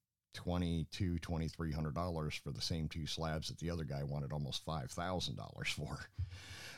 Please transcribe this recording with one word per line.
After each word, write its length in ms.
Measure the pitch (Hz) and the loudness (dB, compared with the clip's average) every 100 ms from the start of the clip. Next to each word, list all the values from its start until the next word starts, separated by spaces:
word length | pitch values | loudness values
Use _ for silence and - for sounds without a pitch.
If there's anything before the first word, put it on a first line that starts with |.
| _ _ _ - | _ _ _ -6
twenty-two, 840 | - 87 87 82 76 - 92 85 | 2 4 6 4 2 2 2 2
twenty-three 540 | - 82 80 - 82 | 2 2 2 0 0
hundred 240 | 73 78 76 | 2 2 2
dollars 400 | 90 82 76 - | 0 2 0 -2
for 160 | - | -4
the 100 | 69 | -2
same 260 | - 82 78 | 0 2 0
two 200 | 87 73 | 0 -2
slabs 400 | - 80 78 78 | 0 2 2 -2
that 100 | - | -2
the 140 | 80 | 0
other 120 | 85 | 0
guy 200 | 78 71 | 0 0
wanted 280 | 71 71 69 | 0 0 0
almost 320 | 76 69 - | 0 0 -2
five 280 | - 78 64 | -2 -2 -2
thousand 460 | - 87 90 - 50 | -2 0 2 0 -2
dollars 320 | 50 - - | -6 -4 -2
for. 280 | - - 143 - - - - - - - | 0 -2 -4 -6 -4 -4 -4 -12 -10 -10